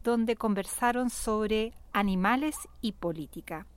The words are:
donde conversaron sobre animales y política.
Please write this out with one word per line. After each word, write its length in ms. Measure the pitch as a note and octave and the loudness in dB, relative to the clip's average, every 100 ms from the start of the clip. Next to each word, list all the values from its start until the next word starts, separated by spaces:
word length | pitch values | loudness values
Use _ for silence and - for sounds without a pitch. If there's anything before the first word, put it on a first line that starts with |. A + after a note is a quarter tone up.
donde 320 | - A#3 A3+ A3+ | 2 2 2 2
conversaron 720 | A3+ G3+ F#3+ - B3 B3 B3 | 2 0 -2 0 2 2 0
sobre 640 | - - G#3+ G#3+ A3 A3+ - - | -2 -2 0 2 0 0 -8 -4
animales 640 | G#3 G3+ F#3 F#3+ B3+ D4+ - - - | 0 2 4 4 2 0 -4 -12 -6
y 120 | A3 | -6
política. 760 | - E3+ D#3+ C#3+ E3 - D#3+ G3 | -2 -4 -4 -8 -12 -10 -12 -12